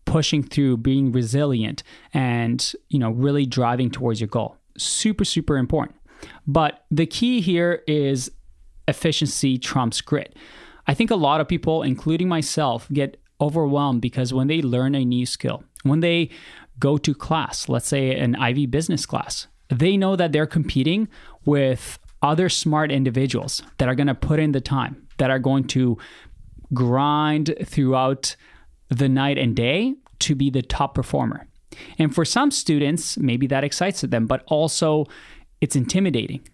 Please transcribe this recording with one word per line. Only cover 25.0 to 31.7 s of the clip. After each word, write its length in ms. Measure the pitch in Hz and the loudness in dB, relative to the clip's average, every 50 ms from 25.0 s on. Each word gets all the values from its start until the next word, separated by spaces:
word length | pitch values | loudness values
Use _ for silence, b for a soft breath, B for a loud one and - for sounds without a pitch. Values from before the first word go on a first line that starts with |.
| - - - - | -18 -14 -4 -2
that 120 | 135 131 | 0 2
are 80 | 131 131 | 2 2
going 260 | 120 131 135 135 127 | 2 2 2 2 0
to 340 | 135 - 131 127 123 113 B B B B B B B B B - - - - - - | 0 0 0 2 2 0 B B B B B B B B B -20 -20 -20 -18 -8 -6
grind 800 | 135 123 127 120 123 135 143 147 147 151 151 151 151 151 151 165 - - - | -2 0 0 2 2 2 2 0 0 0 0 0 0 0 0 -2 -4 -6 -8
throughout 720 | - - 151 135 127 131 131 131 135 135 - - - - b b b b b b b - _ _ - | -4 -2 0 2 2 2 2 2 0 0 -2 -4 -8 -8 b b b b b b b -20 _ _ -6
the 200 | 131 117 139 135 | -2 0 2 2
night 300 | 131 135 139 143 143 135 | 2 2 2 0 0 0
and 160 | 135 120 107 | 0 0 0
day 400 | 123 117 123 147 190 233 262 277 - _ - - - | 0 2 2 2 2 0 -2 -2 -6 _ -18 -8 -6
to 140 | - - 147 | -2 -2 0
be 160 | 131 135 139 | 0 0 0
the 120 | 127 135 | 0 0
top 320 | 120 - - - 139 - - | -2 -2 -2 -2 -2 -2 -2
performer. 520 | 131 127 - - 135 123 110 - - - - _ - _ - | -4 -4 -2 -2 -2 -2 -2 -4 -6 -12 -20 _ -20 _ -20